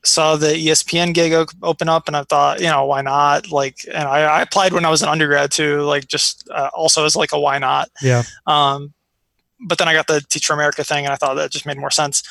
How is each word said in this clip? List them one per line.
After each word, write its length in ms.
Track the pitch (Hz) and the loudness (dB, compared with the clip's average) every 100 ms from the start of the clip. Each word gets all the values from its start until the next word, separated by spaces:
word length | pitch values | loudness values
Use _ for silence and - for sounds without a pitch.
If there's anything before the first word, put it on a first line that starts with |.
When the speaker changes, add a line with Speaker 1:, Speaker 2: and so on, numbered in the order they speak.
Speaker 1:
saw 320 | - - 156 156 | 0 2 2 2
the 200 | 151 160 | 2 0
E 120 | 156 | 2
S 140 | 156 | 0
P 140 | - 170 | 0 -2
N 140 | 175 | 0
gig 200 | 165 165 | 2 2
o-, 120 | 160 160 - | 2 0 -4
open 240 | 170 160 165 | -4 -2 0
up, 180 | 165 - | 0 0
and 80 | 147 | -6
I 60 | |
thought, 360 | 139 147 143 147 | 0 2 2 0
you 80 | 170 | 0
know, 180 | 147 139 | 0 0
why 160 | 139 | -2
not? 500 | 139 143 143 143 - | 0 2 2 2 0
Like, 260 | 147 139 - - | -2 -2 -6 -10
and 200 | - 147 | -6 -2
I, 140 | 143 | 2
I 200 | 151 156 | 2 2
applied 320 | 165 202 190 | 2 2 2
when 120 | 175 165 | 2 2
I 40 | |
was 120 | 160 | 0
an 60 | 160 | 0
undergrad 420 | 156 151 143 143 | 0 2 2 0
too, 300 | - 151 147 | 0 0 0
like, 240 | 143 143 135 | 0 -2 -2
just, 420 | - - - - | -4 -4 -6 -10
uh, 200 | - 139 | -6 -6
also 320 | - 160 165 156 | -2 0 2 2
as, 100 | - | 0
like, 160 | 156 | -2
a 60 | 151 | 0
why 180 | 143 139 | 0 0
not. 300 | 131 143 - - | 0 -2 -4 -4
Speaker 2:
Yeah. 220 | 135 120 120 - - | 0 0 0 -8 0
Speaker 1:
Um, 460 | 151 143 139 143 _ _ _ _ _ _ _ 214 | 2 2 0 -8 _ _ _ _ _ _ _ -6
but 100 | 160 | 0
then 100 | 170 | 2
I 60 | |
got 140 | 160 - | 2 2
the 140 | 151 143 | -2 0
Teach 180 | 156 - | -6 -2
for 60 | |
America 300 | 151 147 143 | 0 0 -2
thing, 220 | 147 147 143 | -4 -4 -2
and 80 | |
I 40 | 139 | -2
thought 180 | 143 135 | -2 -2
that 160 | 151 | -4
just 140 | 147 147 | -6 -10
made 100 | 139 | -8
more 140 | 139 | -4
sense. 320 | 156 147 - - | -2 -2 -4 -8